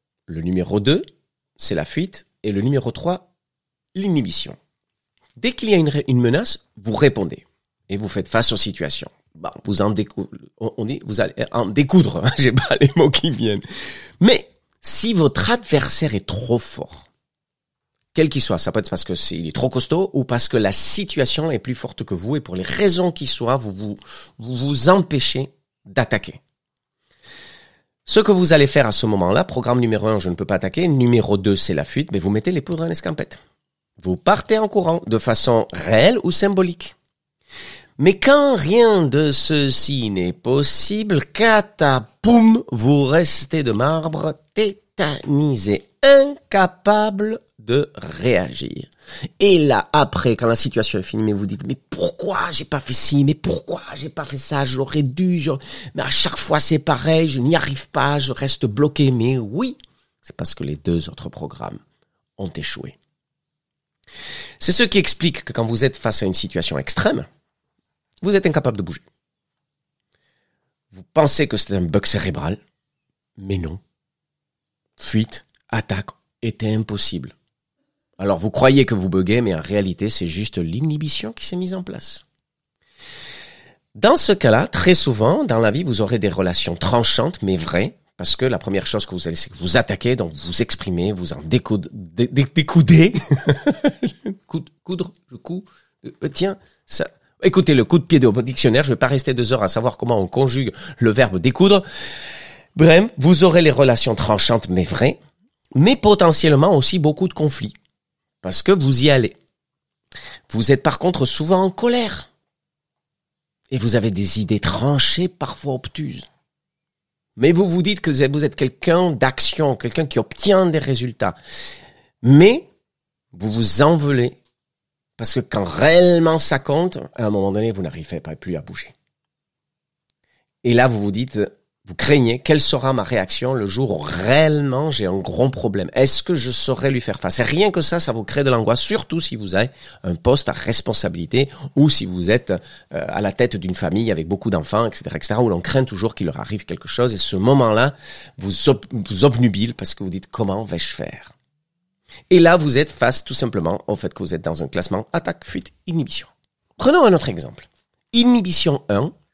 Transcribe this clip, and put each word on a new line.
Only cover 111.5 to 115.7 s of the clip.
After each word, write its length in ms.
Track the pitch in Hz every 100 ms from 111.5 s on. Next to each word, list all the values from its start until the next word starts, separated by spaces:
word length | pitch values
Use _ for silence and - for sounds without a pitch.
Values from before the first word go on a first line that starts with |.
| 185
en 80 | 190
colère. 600 | 190 240 247 220 180 - _ _ _ _ _ _ _ _ _ _ _ _ _ -
Et 80 | 131
vous 160 | 113 110
avez 160 | 107
des 280 | 92 98 107
idées 200 | 95 104
tranchées, 680 | - - 135 139 - - 180
parfois 460 | - 139 - 143